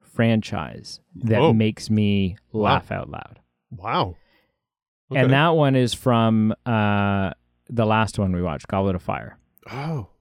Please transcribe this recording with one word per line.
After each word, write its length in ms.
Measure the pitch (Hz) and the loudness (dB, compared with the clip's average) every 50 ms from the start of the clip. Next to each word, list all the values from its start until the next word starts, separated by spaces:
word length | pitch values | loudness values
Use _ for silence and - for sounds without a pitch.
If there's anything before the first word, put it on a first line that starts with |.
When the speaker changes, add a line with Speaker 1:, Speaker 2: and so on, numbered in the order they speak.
Speaker 1:
franchise 1000 | _ _ _ - 117 117 113 110 104 - 110 92 78 62 - - - - - - _ _ _ | _ _ _ 0 2 2 2 2 0 -4 -8 -8 -8 -10 -12 -16 -18 -20 -20 -20 _ _ _
that 240 | - - 113 110 104 | -8 -2 0 2 4
Speaker 2:
Whoa. 120 | 147 165 120 | 4 4 4
Speaker 1:
makes 340 | 110 110 110 107 - - - | 4 2 0 0 -4 -4 -2
me 460 | 110 107 107 104 101 101 98 92 90 - _ _ - | 0 2 2 2 2 2 0 -2 -4 -8 _ _ -6
Speaker 2:
Wow. 80 | 110 104 | -2 0
Speaker 1:
laugh 300 | 101 - - - - 107 | 2 0 0 -2 -6 -8
out 160 | 98 - - | -8 -8 -10
loud. 320 | - - - - - - _ _ _ _ _ _ | -12 -14 -16 -16 -20 -20 _ _ _ _ _ _
Speaker 2:
Wow. 460 | - - 98 110 131 180 143 95 82 - _ _ _ _ _ _ _ _ _ _ _ _ _ _ _ _ _ _ | -20 -14 -8 -6 -4 -2 -4 -4 -6 -16 _ _ _ _ _ _ _ _ _ _ _ _ _ _ _ _ _ _
Speaker 1:
And 80 | 131 135 127 | 0 0 2
Speaker 2:
Okay. 60 | 127 | 4
Speaker 1:
that 260 | 131 139 151 170 165 | 4 4 4 2 4
one 180 | 165 147 139 131 | 4 2 4 4
is 180 | 131 127 117 - | 2 2 0 -2
from, 600 | - - 131 120 117 113 113 110 110 107 110 110 _ _ | -2 0 2 2 4 4 4 4 2 2 0 -2 _ _
uh, 640 | 123 117 110 104 104 104 101 101 101 98 98 98 92 - _ _ _ _ _ _ _ | -2 0 0 2 2 2 2 2 0 0 0 -2 -4 -6 _ _ _ _ _ _ _
the 160 | - 113 113 | -4 -2 0
last 320 | 107 110 110 110 98 - - | 2 2 2 0 0 -2 -2
one 140 | 104 95 92 | -2 0 0
we 100 | 87 90 | -2 -2
watched, 260 | 85 78 65 - - | -4 -4 -6 -8 -4
Goblet 260 | - 95 98 98 92 | -2 0 0 0 -2
of 60 | 90 - | -2 -4
Fire. 360 | - - - 55 62 - _ _ _ _ _ _ - | -6 -6 -6 -8 -12 -20 _ _ _ _ _ _ -14
Speaker 2:
Oh. 380 | 107 131 143 160 165 139 101 - _ _ | -12 -10 -8 -6 -6 -8 -8 -12 _ _